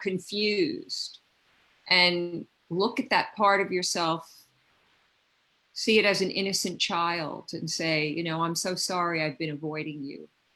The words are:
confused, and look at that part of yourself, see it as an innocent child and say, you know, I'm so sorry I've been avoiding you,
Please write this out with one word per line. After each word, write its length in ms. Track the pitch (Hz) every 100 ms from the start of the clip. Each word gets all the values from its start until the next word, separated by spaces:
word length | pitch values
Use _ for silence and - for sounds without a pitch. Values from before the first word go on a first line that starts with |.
confused, 1200 | 196 185 - 208 214 208 165 - - - - - _ _ _ _ _ _ -
and 560 | 185 180 175 175 165 - _ -
look 280 | 175 208 -
at 120 | -
that 240 | 196 - -
part 240 | 202 202
of 100 | 196
yourself, 760 | 180 180 185 165 165 - - _ _ _ _ _ _ _ _ _ _ _ _ _
see 240 | - - 220
it 80 | 202
as 160 | 190
an 80 | 185
innocent 500 | 190 196 190 190 170
child 680 | - 175 170 170 151 - -
and 160 | 165 160
say, 380 | - 160 156 151
you 180 | 151
know, 180 | 170 160
I'm 120 | 165
so 200 | 170 190
sorry 480 | 180 - 180 175 165
I've 160 | 156 139
been 120 | 160
avoiding 520 | 147 156 156 156 151
you, 240 | 139 - 151 _ _